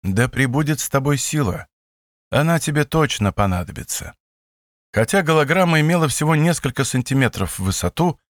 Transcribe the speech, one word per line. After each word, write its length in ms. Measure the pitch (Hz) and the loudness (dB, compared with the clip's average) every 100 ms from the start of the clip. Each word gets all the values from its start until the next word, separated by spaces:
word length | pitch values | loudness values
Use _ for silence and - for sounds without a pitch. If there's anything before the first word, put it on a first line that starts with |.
Да 240 | 92 95 127 | -2 0 0
пребудет 520 | 123 135 131 151 151 | 0 0 0 0 -2
с 100 | - | -2
тобой 280 | 139 135 143 | -2 0 -2
сила. 500 | - 156 120 82 - _ _ _ _ _ _ | 0 0 0 -2 -10 _ _ _ _ _ _
Она 300 | 117 156 170 | 0 2 2
тебе 260 | - 147 147 | 0 -2 0
точно 460 | 160 143 - 101 | 2 0 0 -2
понадобится». 840 | - 101 90 78 - - - 80 - _ _ _ _ _ _ _ | 0 0 0 -6 -10 -10 -10 -10 -18 _ _ _ _ _ _ _
Хотя 300 | - 110 202 | -2 0 0
голограмма 580 | 160 160 143 170 180 160 | 2 2 2 2 2 4
имела 260 | 151 175 156 | 2 2 0
всего 280 | - 151 156 | 0 0 2
несколько 500 | 160 160 139 123 131 | 2 0 -2 -2 -2
сантиметров 760 | 131 120 135 127 - 95 - | -2 0 0 0 0 -6 -4
в 40 | |
высоту 560 | 95 - 90 - 175 - _ | -4 -2 -4 0 -2 -2 _